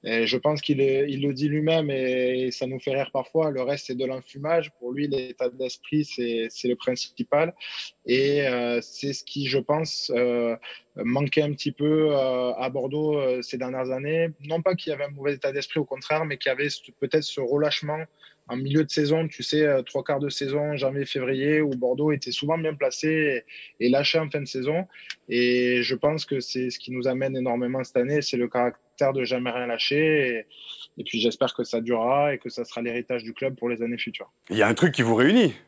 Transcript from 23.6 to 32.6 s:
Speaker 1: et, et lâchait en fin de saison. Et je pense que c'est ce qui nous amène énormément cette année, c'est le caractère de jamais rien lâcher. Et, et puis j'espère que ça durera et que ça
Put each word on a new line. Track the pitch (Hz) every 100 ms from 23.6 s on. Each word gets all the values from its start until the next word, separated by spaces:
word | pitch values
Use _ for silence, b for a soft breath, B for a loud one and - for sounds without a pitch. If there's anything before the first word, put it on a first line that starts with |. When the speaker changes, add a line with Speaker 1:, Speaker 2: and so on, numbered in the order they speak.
| B _
Speaker 1:
et, | 120
et |
lâchait | - 185 165
en | 156
fin | 147
de | 135
saison. | 131 127 160 185 B B B -
Et | 120 123 123 123 123
je | 120 127
pense | 143 156 -
que | 139
c'est | - 131 127
ce | -
qui | -
nous | 127 127
amène | 127 135 135
énormément | 127 120 123 131
cette | 127 131
année, | 123 147
c'est | 139 123
le | 120
caractère | 123 120 - _ - 139
de | 135
jamais | 120 127 123
rien | 120 120
lâcher. | 117 - 143 156 151 131 117 - B B B B -
Et, |
et | -
puis | 117
j'espère | 113 110 127
que | -
ça | 117 117
durera | 113 117 117 139 147
et | 131
que | 120
ça | 120